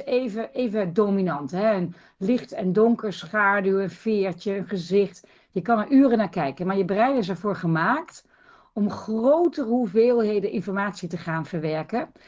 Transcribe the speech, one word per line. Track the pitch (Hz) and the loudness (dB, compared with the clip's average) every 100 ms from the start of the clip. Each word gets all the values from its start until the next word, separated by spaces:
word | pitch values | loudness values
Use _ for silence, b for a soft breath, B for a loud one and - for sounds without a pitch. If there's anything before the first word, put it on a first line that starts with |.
even, | - 247 254 214 226 | -2 -2 -2 -6 -6
even | 254 247 214 185 | -4 -2 -2 0
dominant. | 180 208 196 185 143 143 | 2 2 2 0 -2 -4
Hè? | 175 220 | -2 0
En | 196 175 B B - | 0 -2 B B -6
licht | 190 247 - | -2 -2 -2
en | 175 185 | -6 0
donker, | 185 226 226 214 | 4 4 2 -4
schaduw, | 170 - 214 202 202 190 190 | -8 -4 0 2 2 2 0
een | 185 | -2
veertje, | - 226 208 190 175 208 196 | -6 -2 0 -2 -4 -6 -6
een | - | -6
gezicht. | 196 165 196 196 - b b b | -8 0 0 0 -4 b b b
Je | 185 | -6
kan | 175 226 | 0 0
er | 202 | 4
uren | 269 277 226 | 6 6 4
naar | 202 | 0
kijken, | 180 139 135 180 | -2 -2 -2 -2
maar | 196 | 0
je | |
brein | 180 196 254 269 | 0 2 2 2
is | 185 | -2
ervoor | 175 208 185 | -4 -4 -2
gemaakt | 175 160 185 294 339 - b b b b b | 0 0 2 0 -4 -16 b b b b b
om | 220 208 | -4 -4
grotere | - - 220 247 320 339 311 220 | -4 -6 0 2 4 2 0 -2
hoeveelheden | 247 220 208 240 240 214 208 196 | 0 2 4 4 4 2 0 -2
informatie | 208 202 196 202 - 170 | -4 -4 -4 -4 -6 -8
te | 175 | -8
gaan | 170 160 156 | -4 -6 -4
verwerken. | 165 156 156 147 233 330 B | -6 -4 -4 -4 -6 -6 B